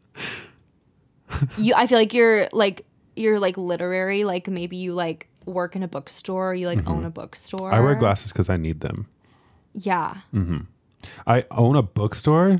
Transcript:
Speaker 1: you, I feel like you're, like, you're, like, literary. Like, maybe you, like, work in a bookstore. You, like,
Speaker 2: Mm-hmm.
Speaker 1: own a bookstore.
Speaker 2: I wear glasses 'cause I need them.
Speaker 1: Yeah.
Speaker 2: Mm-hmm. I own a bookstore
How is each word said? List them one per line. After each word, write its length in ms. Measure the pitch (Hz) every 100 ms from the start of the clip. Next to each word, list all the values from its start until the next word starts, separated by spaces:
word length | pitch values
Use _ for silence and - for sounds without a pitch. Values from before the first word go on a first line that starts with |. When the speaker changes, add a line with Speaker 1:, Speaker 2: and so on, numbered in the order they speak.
| _ - - - - _ _ _ _ _ _ _ - - 135 -
Speaker 1:
you, 180 | 220 -
I 100 | 247
feel 100 | 247
like 140 | 220
you're, 360 | 240 226 220 190
like, 320 | - 202 185 - _ _
you're, 240 | - 220 214
like, 180 | 196 185
literary. 680 | 180 170 180 185 185 196
Like, 240 | 208 180 180
maybe 280 | 185 175 180
you, 180 | 180
like, 340 | 175 170 165 - _ -
work 300 | 180 175 190
in 80 |
a 40 | 185
bookstore. 680 | 139 - - - 185 185 185
You, 100 | 175
like, 140 | 175
Speaker 2:
Mm-hmm. 80 | 82
Speaker 1:
own 160 | 165
a 60 | 165
bookstore. 640 | 165 - - - 190 190
Speaker 2:
I 60 | 117
wear 160 | 131
glasses 380 | 139 113 98 -
'cause 180 | - 92
I 60 | 92
need 240 | 80 78
them. 260 | 69 - - _ _ _ _ _ _
Speaker 1:
Yeah. 400 | 208 190 180 160 196 -
Speaker 2:
Mm-hmm. 280 | 107 87 78 - _ _ _ - -
I 200 | - 120 -
own 240 | - 117 143
a 60 |
bookstore 760 | 104 - 104 - - 156 185 185